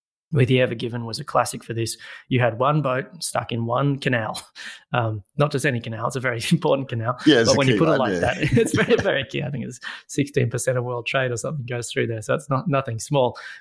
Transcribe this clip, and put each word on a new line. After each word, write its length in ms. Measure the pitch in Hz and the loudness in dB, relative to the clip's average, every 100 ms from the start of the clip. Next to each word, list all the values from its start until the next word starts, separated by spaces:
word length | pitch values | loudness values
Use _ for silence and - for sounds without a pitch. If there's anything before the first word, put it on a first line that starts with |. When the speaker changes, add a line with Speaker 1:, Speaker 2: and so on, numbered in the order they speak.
| _ _ _ | _ _ _
Speaker 1:
with 160 | 143 123 | 2 4
the 120 | 127 | 4
Ever 120 | 127 | 2
Given 320 | 117 123 120 113 | 0 -6 -6 -6
was 140 | 110 | -8
a 40 | |
classic 400 | - 139 117 113 | -2 0 0 -2
for 100 | - | -6
this. 240 | 117 113 - - - - | -4 -4 -6 -14 -16 -2
You 100 | 127 | 2
had 180 | 123 113 | 2 2
one 220 | 131 151 | 2 2
boat 420 | 131 127 - 160 | 0 -2 -4 -8
stuck 280 | - 117 113 | -6 -4 -4
in 140 | 117 117 | -4 -2
one 340 | 123 143 139 | 0 0 0
canal, 420 | 143 120 110 - - - - | 0 0 -2 -6 -12 -16 -18
<laughs> 260 | - _ | -18 _
um, 280 | 123 113 107 - - | -2 0 -4 -6 -2
not 140 | 147 | 0
just 140 | 139 151 | 0 0
any 140 | 120 | -2
canal, 280 | 113 110 120 | -4 -6 -4
it's 80 | 135 | -2
a 40 | |
very 220 | 127 117 - | -2 -2 0
<laughs> 60 | |
important 380 | 160 151 139 131 | 2 4 2 0
canal. 280 | 117 113 123 - | -4 -4 0 6
Speaker 2:
Yeah, 160 | 127 | 6
it's 80 | 113 | 6
Speaker 1:
But 60 | - | 4
Speaker 2:
a 20 | |
Speaker 1:
when 100 | 131 | 4
you 60 | |
Speaker 2:
key 60 | 110 | 4
Speaker 1:
put 80 | 160 | 4
it 20 | |
Speaker 2:
one, 80 | - | 4
Speaker 1:
like 140 | 123 | 2
Speaker 2:
yeah. 60 | 90 | 0
Speaker 1:
that, 180 | 101 - | 0 0
<laughs> 140 | 151 233 | 2 2
it's 180 | 220 - | 4 2
very, 200 | 196 233 | 2 2
very 300 | 196 139 131 | 2 0 -2
key. 180 | 139 | -6
I 60 | 139 | -4
think 160 | 135 127 | -6 -8
it's 140 | 123 - - - | -10 -14 -16 -6
sixteen 420 | - 143 143 120 | -2 0 2 0
percent 280 | 123 - 127 | 0 -2 -2
of 60 | |
world 220 | 120 120 117 | -2 -4 -2
trade 260 | 135 127 | 0 0
or 60 | 120 | -2
something 280 | 135 151 120 | -4 -6 -6
goes 260 | 120 117 | -6 -4
through 160 | 135 117 | -2 -2
there, 140 | 113 | -2
so 120 | 107 | -2
it's 160 | 135 - | -2 0
not, 180 | 135 156 | -2 0
nothing 320 | 139 127 113 | 0 -2 -6
small. 380 | - 143 123 - - - | -2 2 2 0 -12 -8